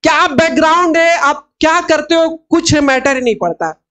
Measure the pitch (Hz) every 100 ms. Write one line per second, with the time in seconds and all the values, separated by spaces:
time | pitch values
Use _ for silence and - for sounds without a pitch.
0 | 311 302 349 262 330 254 320 330 349 320
1 | 330 339 277 - _ _ 311 330 349 311
2 | 302 330 330 320 _ 330 330 302 285 262
3 | 262 262 247 202 175 165 165 156 _